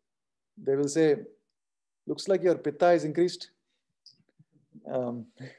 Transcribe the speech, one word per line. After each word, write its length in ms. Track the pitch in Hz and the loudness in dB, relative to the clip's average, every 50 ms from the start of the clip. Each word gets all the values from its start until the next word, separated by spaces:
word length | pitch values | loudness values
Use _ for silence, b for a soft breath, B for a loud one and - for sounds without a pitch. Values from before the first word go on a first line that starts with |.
| _ _ _ _ _ _ _ _ _ _ _ | _ _ _ _ _ _ _ _ _ _ _
they 180 | - - 135 135 | -8 -4 -2 0
will 140 | 139 143 139 | 0 0 0
say, 280 | 139 160 160 156 143 107 101 - - _ _ _ _ _ _ _ _ _ _ _ _ _ _ | 0 2 2 4 2 0 -2 -10 -20 _ _ _ _ _ _ _ _ _ _ _ _ _ _
"Looks 200 | - 147 - - | -8 -8 -4 -2
like 140 | 196 196 180 | 0 0 2
your 140 | 170 180 160 | 2 2 2
pitta 340 | 160 - 151 147 - 175 175 175 | 0 -2 -4 -2 2 4 4 6
is 100 | 165 147 | 4 2
increased." 480 | 156 147 170 175 180 - - - - _ _ _ _ _ _ _ _ _ _ _ - _ _ _ _ _ _ _ _ _ _ _ _ - - - - | 0 0 0 0 0 -2 -6 -14 -20 _ _ _ _ _ _ _ _ _ _ _ -20 _ _ _ _ _ _ _ _ _ _ _ _ -20 -18 -12 -8
Um, 360 | 139 127 123 120 120 120 113 - _ B 131 135 B | -6 -4 -4 -4 -6 -8 -10 -14 _ B -18 -18 B